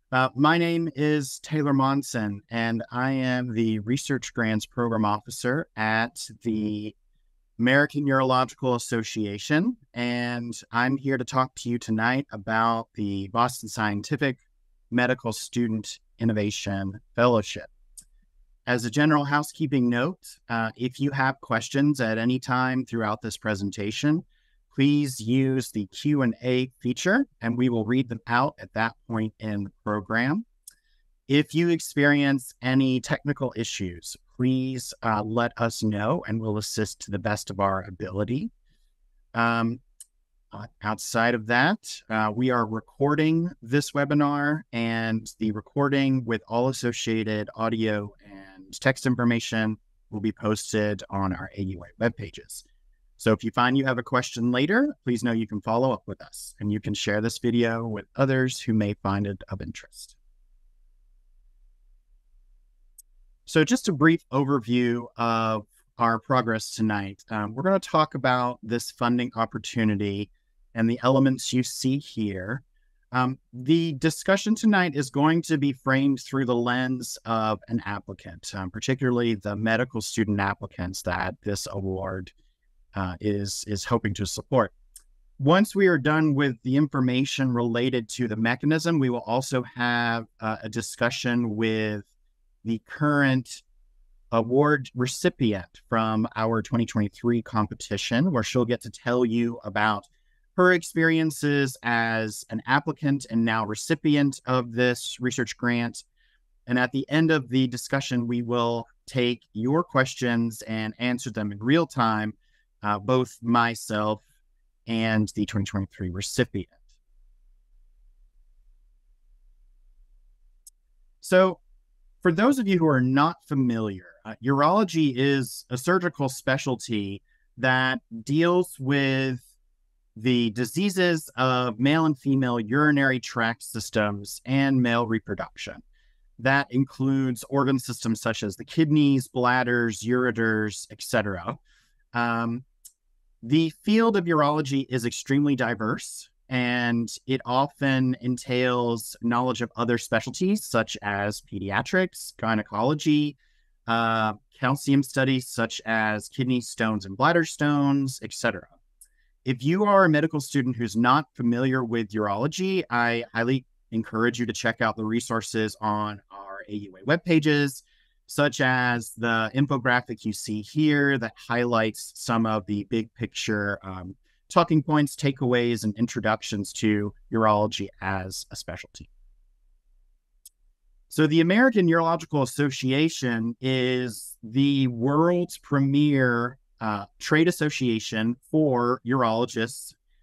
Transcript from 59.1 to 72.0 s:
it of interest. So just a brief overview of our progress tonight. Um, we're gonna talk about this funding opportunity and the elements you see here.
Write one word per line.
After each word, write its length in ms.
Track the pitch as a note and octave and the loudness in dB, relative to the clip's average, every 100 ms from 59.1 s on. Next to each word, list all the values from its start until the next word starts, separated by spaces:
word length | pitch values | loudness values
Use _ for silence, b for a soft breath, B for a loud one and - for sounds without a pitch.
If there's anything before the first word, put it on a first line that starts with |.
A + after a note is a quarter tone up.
| G2+ G2+ | -2 -2
it 160 | F#2+ - | -6 -10
of 120 | F#2+ | -10
interest. 540 | - - - - - _ _ _ _ _ _ _ _ _ _ _ _ _ _ _ _ _ _ _ _ _ _ _ _ _ _ _ _ _ _ _ _ _ - | -10 -12 -16 -20 -20 _ _ _ _ _ _ _ _ _ _ _ _ _ _ _ _ _ _ _ _ _ _ _ _ _ _ _ _ _ _ _ _ _ 0
So 180 | D#3+ | 2
just 240 | D#3 B3+ - | 4 2 0
a 60 | |
brief 300 | D3 E3 E3+ - | 2 4 4 0
overview 720 | C3 C#3 C#3 A2 B2 A#2+ A#2+ A#2+ - | -2 0 0 2 2 2 0 -6 -4
of 480 | A#2 A2+ A2+ G#2+ - _ _ - | -2 0 0 -2 -6 _ _ -2
our 220 | A#2 A2+ | 0 0
progress 520 | - B2+ A2+ A2 - | 0 0 0 -2 -4
tonight. 520 | - A2 G#2 G2 G2 - | -2 -2 0 -6 -12 -8
Um, 220 | A2 G#2 | -6 -6
we're 100 | A#2 | -2
gonna 160 | F#3 G3 | 2 2
talk 340 | - D#3+ D3+ | 2 2 2
about 460 | C#3 C3 B2+ B2 - | 0 0 2 0 -4
this 280 | A2 A#2 - | -4 -4 -4
funding 400 | - A#2+ B2 B2 A2+ | -2 0 2 0 -2
opportunity 960 | A2+ A2+ - A#2 A2 G2+ G#2 G2+ G#2 _ _ _ _ A#2 | -4 -4 -6 0 2 2 0 -4 -6 _ _ _ _ -2
and 120 | A2+ | 0
the 120 | B2 | 2
elements 500 | B2 C3+ C3+ B2+ - | 2 4 4 2 -2
you 120 | B2 | -2
see 340 | B2 - C3 | -2 -2 -2
here. 640 | C#3+ | -2